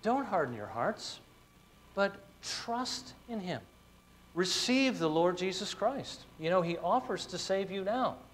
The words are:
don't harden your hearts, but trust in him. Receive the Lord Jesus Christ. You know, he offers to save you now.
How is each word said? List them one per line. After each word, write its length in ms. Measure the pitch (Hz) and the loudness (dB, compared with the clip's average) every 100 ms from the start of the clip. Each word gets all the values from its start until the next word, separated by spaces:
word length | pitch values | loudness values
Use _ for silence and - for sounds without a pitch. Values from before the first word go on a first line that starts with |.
don't 200 | 214 262 | 2 2
harden 300 | 233 190 139 | 2 2 2
your 140 | 113 104 | -2 -6
hearts, 520 | 110 147 - - - - - - - - - - - | -2 -2 -2 -10 -12 -18 -20 -20 -20 -20 -20 -10 0
but 200 | 196 196 - - | 0 0 -20 -16
trust 720 | - - - 233 254 - - - - | -10 -8 -4 -2 -2 -6 -10 -18 -8
in 120 | 226 | -6
him. 200 | 180 131 - - - - - - - - | -4 -6 -8 -20 -20 -20 -20 -20 -8 0
Receive 640 | 185 - - 254 269 180 | 2 2 2 4 4 2
the 100 | 165 | 2
Lord 260 | 156 175 180 | 6 4 4
Jesus 380 | 185 180 208 | -2 -2 -6
Christ. 480 | - 214 269 - - - - | 0 0 0 -8 -12 -16 -6
You 120 | 160 | 2
know, 100 | 185 | 2
he 160 | 170 170 | 2 0
offers 480 | 170 240 247 190 - | 2 2 2 -6 -4
to 140 | 175 | -8
save 320 | - 190 196 | 0 0 0
you 120 | 196 | -4
now. 340 | 190 240 160 - - | -2 0 -2 -4 -16